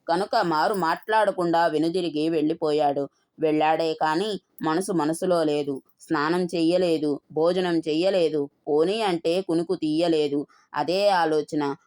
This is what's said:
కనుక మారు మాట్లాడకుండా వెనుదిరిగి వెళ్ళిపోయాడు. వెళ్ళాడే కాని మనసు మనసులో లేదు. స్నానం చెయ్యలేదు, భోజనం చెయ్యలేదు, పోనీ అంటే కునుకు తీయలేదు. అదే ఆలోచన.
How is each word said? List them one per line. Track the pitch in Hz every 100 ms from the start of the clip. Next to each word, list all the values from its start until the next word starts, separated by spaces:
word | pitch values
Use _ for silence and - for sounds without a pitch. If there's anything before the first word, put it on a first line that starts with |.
| -
కనుక | 170 202 233
మారు | 180 160 185
మాట్లాడకుండా | 196 165 170 - 220 202 185 170 165 170
వెనుదిరిగి | 156 165 180 175 147 156
వెళ్ళిపోయాడు. | 165 151 165 156 151 147 143 139 _ _ -
వెళ్ళాడే | 156 151 156 160 165
కాని | 156 160 160 214 190 - -
మనసు | 156 160 196
మనసులో | 175 147 160 185 175
లేదు. | 156 147 143 135 - _
స్నానం | - 160 151 175
చెయ్యలేదు, | 180 175 160 180 180 160 151 143 -
భోజనం | 147 165 185 180 170
చెయ్యలేదు, | 156 156 185 190 160 151 143 _ -
పోనీ | 147 165 220
అంటే | 208 170 165 175
కునుకు | 190 165 175
తీయలేదు. | 175 156 156 170 160 147 143 143 _ _
అదే | - 147 185 202
ఆలోచన. | 185 160 156 147 151 143 147